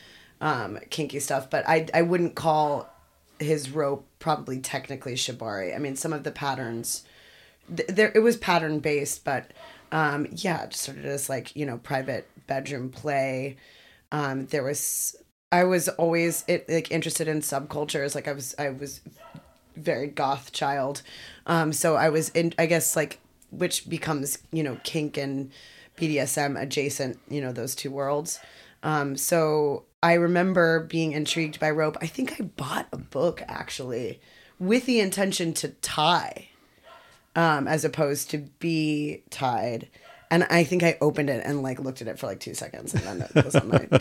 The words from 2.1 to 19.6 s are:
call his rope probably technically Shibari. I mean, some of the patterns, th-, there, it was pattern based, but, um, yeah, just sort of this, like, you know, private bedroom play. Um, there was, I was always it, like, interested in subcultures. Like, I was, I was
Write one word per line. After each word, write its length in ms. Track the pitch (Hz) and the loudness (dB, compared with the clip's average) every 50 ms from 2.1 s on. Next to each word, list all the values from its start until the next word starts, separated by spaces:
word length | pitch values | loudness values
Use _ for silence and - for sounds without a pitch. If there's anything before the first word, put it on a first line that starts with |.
| 180 175 175 160 - | 2 2 0 0 -2
call 540 | - 156 165 156 156 151 147 143 120 - - - - _ _ _ _ _ _ _ - | 0 2 2 4 4 4 2 0 -2 -4 -8 -16 -20 _ _ _ _ _ _ _ -4
his 320 | 151 147 160 147 135 131 | 0 0 0 0 -2 -2
rope 340 | 139 160 143 139 139 135 - _ _ _ | -2 -2 0 0 -2 -4 -6 _ _ _
probably 400 | - 165 151 - 113 123 131 131 | -2 0 0 0 -2 -6 -8 -8
technically 560 | 131 - - 135 - - 139 131 - 131 120 | -6 -6 -6 -6 -6 -8 -10 -10 -8 -6 -4
Shibari. 600 | 127 - - 123 - 113 110 104 98 95 87 - | -4 -4 -4 -4 -6 -6 -6 -4 -4 -4 -4 -4
I 40 | - | -4
mean, 160 | 147 139 135 | -4 -4 -4
some 180 | 131 - 165 156 | -4 -4 -4 -4
of 100 | 147 143 | -4 -6
the 80 | 156 | -8
patterns, 720 | 139 - 147 139 131 131 127 117 117 117 120 - - - - - - - - - - - - - _ _ _ - 175 | -8 -4 -4 -4 -4 -4 -4 -6 -6 -6 -6 -6 -6 -6 -8 -14 -20 -20 -20 -20 -20 -20 -20 -20 _ _ _ -8 -6
th-, 140 | 165 - | -4 -4
there, 240 | - 185 202 214 214 - | 0 2 2 2 6 6
it 60 | 220 | 6
was 180 | 220 240 233 | 6 6 4
pattern 420 | 226 - 196 175 170 160 156 151 151 | 2 2 2 2 2 2 0 0 0
based, 440 | 143 156 147 143 143 147 - - - | 0 0 0 0 0 -2 -6 -4 -4
but, 280 | 143 139 120 - - - - - - - - - _ | -4 -4 -4 -6 -10 -16 -20 -20 -20 -20 -20 -10 _
um, 360 | - 160 156 147 143 147 147 - | 0 2 2 2 2 0 -2 -4
yeah, 360 | - 165 - 190 165 - - | -4 -4 -2 -2 -2 -2 -4
just 160 | - - - - | -6 -8 -8 -8
sort 140 | 139 135 | -8 -8
of 60 | 143 143 | -8 -6
this, 260 | 139 139 139 - - | -4 -4 -4 -4 -4
like, 260 | 135 123 123 - - | -4 -6 -6 -8 -6
you 100 | - 151 | -6 -4
know, 120 | 139 120 | -4 -6
private 520 | 120 - - 139 131 131 139 127 101 - - _ - - | -8 -6 -4 -4 -2 -2 -2 -4 -6 -8 -12 _ -14 -8
bedroom 440 | - 135 135 135 139 143 127 127 131 | -6 -4 -4 -4 -4 -6 -6 -6 -8
play. 680 | 127 - - 151 143 135 135 135 131 131 135 139 131 - - - - - - - - _ _ _ | -10 -8 -4 -2 0 0 0 0 -2 -4 -4 -6 -8 -12 -18 -20 -20 -20 -20 -20 -20 _ _ _
Um, 340 | - 151 143 135 135 135 135 | -4 -2 -2 -2 -2 -4 -4
there 160 | - - 147 127 | -2 -2 -2 0
was, 520 | 135 147 - - - - - - - - - _ _ _ _ _ _ | -2 -2 -2 -2 -2 -2 -2 -4 -4 -6 -10 _ _ _ _ _ _
I 120 | 175 175 180 | 4 6 6
was 240 | 185 185 175 165 180 | 6 6 4 2 0
always 540 | - - 165 170 170 170 170 170 165 - - | 0 2 2 4 4 4 4 2 0 0 0
it, 220 | - 175 170 - - | 0 0 0 0 0
like, 220 | 160 165 160 - | 0 0 0 0
interested 360 | 160 165 - 170 - - 160 | 0 0 0 0 -2 -2 0
in 120 | 156 156 156 | 0 -2 -2
subcultures. 720 | 151 - 143 139 143 147 - 151 151 147 - 151 139 147 - | -2 -2 -4 -4 -4 -4 -4 -4 -4 -2 -2 -2 -2 -2 -4
Like, 140 | 143 - | -4 -4
I 60 | 151 143 | -6 -6
was, 200 | 139 123 - - - | -6 -8 -8 -6 -4
I 100 | 147 139 | -4 -4
was 320 | 131 135 143 135 - - - - - - - - - 160 - - _ _ | -4 -6 -8 -12 -12 -14 -18 -20 -20 -20 -20 -20 -20 -20 -20 -20 _ _